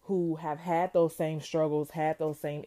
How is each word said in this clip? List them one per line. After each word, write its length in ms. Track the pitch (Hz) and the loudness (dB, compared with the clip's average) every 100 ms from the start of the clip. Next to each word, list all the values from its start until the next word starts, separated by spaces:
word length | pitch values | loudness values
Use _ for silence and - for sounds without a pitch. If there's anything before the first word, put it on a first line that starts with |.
who 340 | - 196 170 156 | 0 0 0 -2
have 220 | 160 151 | -4 -4
had 340 | 170 170 180 | 0 0 2
those 200 | 180 165 | 4 4
same 280 | - 156 156 | 2 -4 -4
struggles, 480 | 143 160 156 151 151 | -4 0 2 2 -2
had 280 | 156 156 156 | -2 0 0
those 200 | 156 147 | -2 -2
same 240 | 151 147 | -6 -6